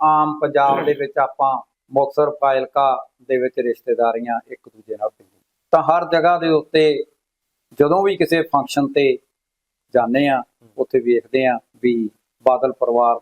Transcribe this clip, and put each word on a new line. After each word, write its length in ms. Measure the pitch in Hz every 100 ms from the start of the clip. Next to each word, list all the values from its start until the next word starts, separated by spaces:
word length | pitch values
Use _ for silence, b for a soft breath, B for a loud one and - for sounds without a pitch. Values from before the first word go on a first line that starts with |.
ਆਮ 380 | 156 151 151 151
ਪੰਜਾਬ 460 | 147 139 139 139 147
ਦੇ 80 |
ਵਿੱਚ 240 | 143 139 147
ਆਪਾਂ 440 | 135 - 135 127 - _ _
ਮੁਕਤਸਰ, 380 | 131 139 147 147
ਫਾਜ਼ਿਲਕਾ 760 | 147 139 135 131 143 135 127 - _
ਦੇ 160 | 127 127
ਵਿੱਚ 160 | 127 135
ਰਿਸ਼ਤੇਦਾਰੀਆਂ 800 | 120 113 - 117 117 117 120 117 -
ਇੱਕ 180 | 123 117 110
ਦੂਜੇ 200 | 110 104
ਨਾਲ 140 | 107
ਪੈਂਦੀਆਂ, 320 | - 104 _ _ _ _
ਤਾਂ 120 | 160
ਹਰ 220 | 156 170 165
ਜਗ੍ਹਾ 240 | 165 170 175
ਦੇ 120 | 165
ਉੱਤੇ 540 | 156 - 156 156 143 - _ _ _ _ _ _
ਜਦੋਂ 300 | - 147 185
ਵੀ 140 | 196 180
ਕਿਸੇ 240 | 160 165
ਫੰਕਸ਼ਨ 460 | 160 139 131 143 139
ਤੇ 300 | 143 135 127 _ _ _ _ _ _ _
ਜਾਂਦੇ 340 | 123 117 127 143
ਆ, 160 | 131 - _ 113 -
ਉੱਥੇ 220 | 131 131
ਵੇਖਦੇ 460 | 120 117 113 131 131
ਆ 140 | 117 - _
ਵੀ 280 | 123 117 107 - _ _
ਬਾਦਲ 280 | 131 127 131
ਪਰਿਵਾਰ 440 | - 120 120 120 117